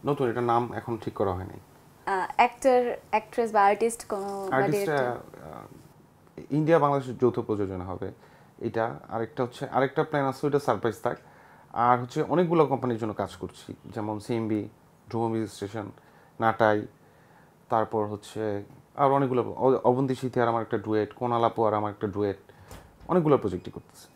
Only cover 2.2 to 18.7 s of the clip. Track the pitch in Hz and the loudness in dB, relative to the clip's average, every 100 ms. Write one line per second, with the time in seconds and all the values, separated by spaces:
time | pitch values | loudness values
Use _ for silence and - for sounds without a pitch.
2.2 | 175 - 240 - 269 247 240 - - 220 | -2 2 2 4 4 4 2 -4 -2 -2
3.2 | 220 - 233 214 202 208 226 226 - 202 | -2 -4 0 4 4 4 0 -2 -8 -6
4.2 | 196 196 190 131 - 175 196 143 123 120 | -6 -8 0 2 4 2 2 0 0 -4
5.2 | - - 76 76 50 - - - - _ | -10 -16 -16 -14 -16 -20 -20 -20 -20 _
6.2 | - - - 147 156 165 143 139 127 110 | -20 -18 -4 0 6 6 6 2 -2 2
7.2 | 123 120 110 107 98 95 92 90 95 - | 2 2 -2 -2 -2 -4 -8 -8 -8 -12
8.2 | - - - - 113 110 113 143 - 113 | -20 -20 -20 -10 -6 -2 -2 -4 -8 -6
9.2 | 113 - 123 - 131 123 135 - 147 147 | -6 -4 -6 -6 -2 0 2 0 0 0
10.2 | 139 127 147 143 139 107 117 104 120 - | 0 0 0 0 2 2 0 -2 -4 -6
11.2 | - - - - - - 120 123 123 151 | -14 -20 -20 -20 -12 0 4 4 2 -4
12.2 | 156 151 175 170 143 131 123 113 113 104 | 0 2 4 4 4 2 -2 -2 -4 -4
13.2 | 95 - 92 - - - - 117 107 107 | -6 -6 -12 -12 -16 -16 -12 -8 -6 -6
14.2 | 104 117 110 107 107 - _ _ - 117 | -4 -2 0 -2 -4 -14 _ _ -8 -4
15.2 | 117 113 107 - 101 110 104 - _ - | -2 -2 -4 -8 -8 -8 -10 -14 _ -20
16.2 | - _ 113 107 110 107 - - - _ | -20 _ 0 6 6 6 0 -14 -20 _
17.2 | - - - _ _ 113 107 113 104 104 | -20 -20 -20 _ _ 0 0 -2 -2 -6
18.2 | - 107 110 101 101 | -10 -6 -4 -4 -8